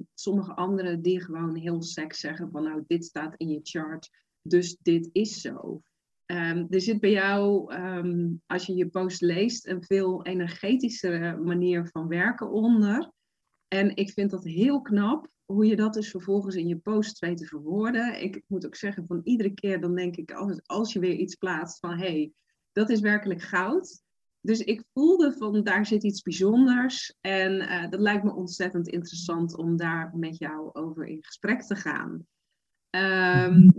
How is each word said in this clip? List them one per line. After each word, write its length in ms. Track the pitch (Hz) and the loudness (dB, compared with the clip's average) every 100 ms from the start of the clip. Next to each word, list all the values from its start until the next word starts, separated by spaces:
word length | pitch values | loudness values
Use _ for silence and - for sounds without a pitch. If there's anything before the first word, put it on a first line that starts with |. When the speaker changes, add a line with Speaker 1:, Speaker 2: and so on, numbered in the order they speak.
| - | -10
Speaker 1:
sommige 400 | - 202 196 185 | -10 -2 -2 -2
anderen 480 | - 185 196 185 170 | -4 -2 -2 -2 -2
die 200 | 175 185 | 0 0
gewoon 340 | 175 160 165 165 | -2 -6 -4 -4
heel 260 | 165 170 | -4 -4
sec 300 | 170 - 156 | -6 -10 -10
zeggen 380 | - 151 170 175 | -8 -10 -8 -8
van, 120 | 160 | -6
"Nou, 220 | 156 156 151 | -6 -6 -2
dit 180 | 170 | -4
staat 300 | 165 151 160 - | -4 -10 -10 -8
in 120 | 165 | -6
je 120 | 151 | -6
chart, 480 | - 170 156 160 - _ _ _ | -6 -8 -8 -10 -16 _ _ _
dus 340 | 160 175 175 - | 2 2 2 -2
dit 260 | - 165 165 | 0 0 2
is 280 | 196 214 - | -2 -2 -4
zo." 420 | - - - - _ _ _ _ - | -10 -10 -12 -12 _ _ _ _ -8
Ehm, 400 | 175 165 170 170 | -4 -2 -2 0
er 100 | 185 | 0
zit 200 | 190 208 | 0 2
bij 100 | 196 | 4
jou, 640 | 202 196 202 202 202 - | 4 2 2 2 2 0
ehm, 560 | 185 185 180 175 175 170 170 - | -8 -6 -4 -2 -2 -2 -4 -6
als 200 | 180 185 | -6 -4
je 80 | |
je 140 | 185 170 | -2 -2
post 320 | 185 185 180 | -2 -4 0
leest, 460 | 175 170 226 - - | 0 2 0 -2 -6
een 160 | 185 | -8
veel 400 | 170 196 185 185 | 0 0 0 -2
energetischere 1120 | 180 185 170 - 196 254 240 - 185 170 170 165 | -4 -4 -4 -4 0 0 0 -4 -4 -2 -2 -4
manier 520 | 170 175 180 175 170 | -2 0 2 0 -2
van 200 | 160 160 | -6 -4
werken 420 | 170 208 247 220 | 0 0 -2 -4
onder. 600 | 214 226 226 208 240 349 _ _ _ _ _ - | 0 4 6 4 2 -4 _ _ _ _ _ -4
En 280 | 190 196 202 | 0 0 0
ik 140 | 196 | -4
vind 200 | - 202 | -2 -4
dat 140 | 190 | -4
heel 360 | 170 165 254 285 | -4 2 2 2
knap 480 | 240 202 208 302 - _ | 0 0 2 -2 -6 _
hoe 220 | - 202 214 | -4 2 4
je 100 | 214 | 4
dat 180 | 214 | 0
dus 160 | 214 214 | -2 -6
vervolgens 440 | 185 180 202 196 | -6 -2 -2 -2
in 120 | 185 170 | -4 -2
je 100 | 165 | -4
post 420 | 208 214 208 - | -2 -2 -2 -4
weet 180 | 170 170 | -6 -6
te 100 | 165 | -8
verwoorden. 760 | 151 151 202 220 226 240 - | -12 -6 -2 -2 -2 -2 -4
Ik 200 | 202 - - | -8 -8 -8
moet 200 | 190 - | -8 -8
ook 80 | - | -8
zeggen, 300 | 202 202 170 | -8 -8 -6
van 140 | 175 | -6
iedere 260 | 220 240 202 | 0 0 0
keer 260 | 196 202 180 | -2 -2 -2
dan 140 | 175 | -2
denk 220 | 180 180 175 | -2 -2 -6
ik, 160 | 165 | -10
als, 280 | - 202 170 - | -8 -6 -6 -6
als 260 | 196 226 | -4 -2
je 60 | 190 | -2
weer 160 | 180 | -2
iets 200 | 170 185 | -2 -4
plaatst, 440 | - 185 160 165 - | -6 -6 -4 -8 -10
van, 200 | 175 170 | -8 -6
"Hey, 340 | 185 156 151 - _ _ _ | -4 -2 -4 -8 _ _ _
dat 180 | 202 214 | -2 2
is 100 | 220 | 2
werkelijk 420 | 208 208 202 175 | 2 2 0 -6
goud." 600 | - 185 196 349 - - _ _ _ _ | -4 -2 0 0 -2 -10 _ _ _ _
Dus 200 | 190 226 | -2 0
ik 240 | 202 220 - | 0 -4 -4
voelde 400 | 262 320 370 285 | 4 6 6 4
van, 300 | - 214 208 | 2 0 0
"Daar 240 | 202 190 208 | 2 2 2
zit 160 | 214 | 2
iets 180 | 214 196 | 0 -2
bijzonders." 920 | 190 175 190 240 262 247 254 - - - | -4 2 4 6 6 6 0 -4 -10 -8
En, 400 | 190 190 190 190 | -2 0 0 0
eh, 300 | - 180 175 | -2 -4 -4
dat 100 | 190 | 0
lijkt 240 | 208 208 | 2 2
me 100 | 196 | 0
ontzettend 540 | - 180 - 185 175 170 | -2 -6 -4 -4 -2 -4
interessant 680 | 175 170 170 175 170 170 165 | -4 -6 -8 -6 -2 -4 -4
om 200 | 170 170 | -2 0
daar 360 | 165 165 165 | 0 -4 -6
met 240 | 170 160 165 | -6 -6 -6
jou 320 | 156 156 156 | -10 -10 -10
over 340 | - 160 160 - | -10 -10 -8 -10
in 180 | 156 | -12
gesprek 380 | - - 208 247 | -16 -6 -2 -2
te 120 | - | -2
gaan. 520 | 185 165 143 - 170 - _ _ _ _ _ _ | -6 -6 -6 -8 -12 -14 _ _ _ _ _ _
Ehm, 640 | 185 190 185 180 180 180 | -2 0 2 4 4 8
Speaker 2:
Mhm. 160 | 180 185 | 12 12